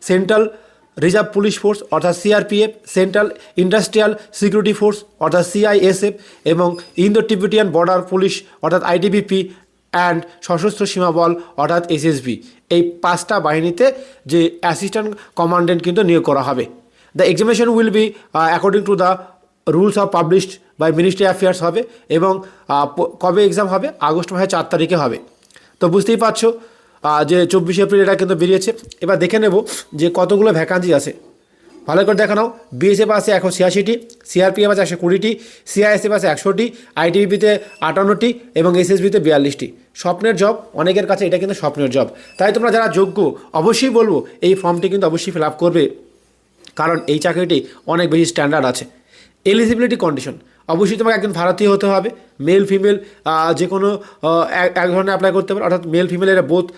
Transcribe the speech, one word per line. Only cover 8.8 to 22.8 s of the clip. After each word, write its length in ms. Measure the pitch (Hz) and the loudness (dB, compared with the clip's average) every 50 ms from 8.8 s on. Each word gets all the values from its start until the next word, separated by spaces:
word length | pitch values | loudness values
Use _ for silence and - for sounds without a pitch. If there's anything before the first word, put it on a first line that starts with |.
| - | 0
আইটিবিপি, 640 | - 170 180 165 208 185 208 196 202 196 190 180 185 - - _ _ _ _ _ _ - | 0 -2 0 0 0 0 0 0 0 -2 -2 -2 -6 -10 -20 _ _ _ _ _ _ -2
and 280 | 175 175 175 170 165 165 - - _ | 0 0 0 0 -2 -6 -10 -20 _
সশস্ত্র 440 | - - 180 156 165 214 202 - 202 | -6 -4 -4 -2 0 -2 -2 -2 -4
সীমা 260 | 196 - 190 180 175 | -4 -2 -2 0 0
বল, 240 | 160 170 170 170 170 170 - - - - | 2 2 2 2 0 -2 -6 -12 -6 -4
অর্থাৎ 340 | 143 147 170 175 175 175 | -2 0 0 -2 0 -2
এসএসবি।" 500 | 165 151 143 165 156 135 123 127 113 104 - - _ _ _ _ | -4 -2 0 0 -2 -2 -4 -6 -8 -8 -10 -20 _ _ _ _
এই 220 | 170 175 175 175 170 - | 0 0 0 0 -2 -4
পাঁচটা 380 | - 180 175 170 - - 220 202 | -2 -2 -2 -2 -2 -4 -4 -2
বাহিনীতে 520 | 165 156 151 160 160 175 170 175 247 269 262 - - - - _ _ | 0 0 0 0 -2 -2 0 2 0 0 0 -2 -12 -20 -20 _ _
যে 320 | 135 147 170 165 170 170 - | -2 0 2 2 0 -2 -2
অ্যাসিস্ট্যান্ট 560 | - 175 160 165 196 196 - 220 214 214 202 - - - _ | -4 -4 -2 -2 -6 -6 -4 -4 -4 -6 -8 -10 -18 -12 _
কমান্ড্যান্ট 480 | - 170 165 175 175 175 170 180 170 165 | -2 -2 0 2 2 2 2 0 0 -2
কিন্তু 200 | 175 175 196 208 | -2 0 0 2
নিয়োগ 200 | 170 170 165 - | 4 2 2 2
করা 180 | - 143 139 | 2 0 0
হবে। 240 | 127 131 139 127 123 - - - _ _ _ _ _ _ _ 151 | 0 -2 -4 -4 -6 -8 -10 -20 _ _ _ _ _ _ _ 0
"The 100 | 185 - | 2 2
examination 420 | 180 156 214 226 233 202 240 233 | 2 2 2 0 2 2 2 2
will 220 | 233 226 226 220 | 2 2 2 2
be, 180 | 190 214 220 214 | 2 2 0 0
uh, 500 | 202 - - _ _ 160 160 160 165 165 | -2 -10 -20 _ _ 0 0 2 0 2
according 260 | - 196 190 202 - | 0 0 0 0 0
to 120 | 196 202 170 | 0 0 0
the 180 | 185 180 190 185 - - - _ _ _ _ _ _ - 147 | 2 0 0 -2 -6 -18 -20 _ _ _ _ _ _ -2 0
rules 220 | 165 190 208 196 | 2 2 2 2
of 120 | 208 202 196 | 0 -2 0
published 420 | 196 170 151 151 180 190 - - - - _ _ _ - | 0 0 0 2 2 2 0 -2 -10 -18 _ _ _ -2
by 120 | 151 165 156 160 | 0 0 2 2
Ministry 260 | 175 190 180 185 196 | 0 0 2 2 0
Affairs" 320 | 190 185 185 196 185 175 180 | 0 0 2 0 0 0 0
হবে 240 | 165 170 175 214 240 233 - - _ _ | -2 -2 -2 -2 -4 -6 -12 -20 _ _
এবং, 320 | 143 165 175 190 190 190 190 - - _ _ - | 0 0 2 2 0 -2 -4 -14 -20 _ _ -2
আহ, 180 | 143 143 | 0 0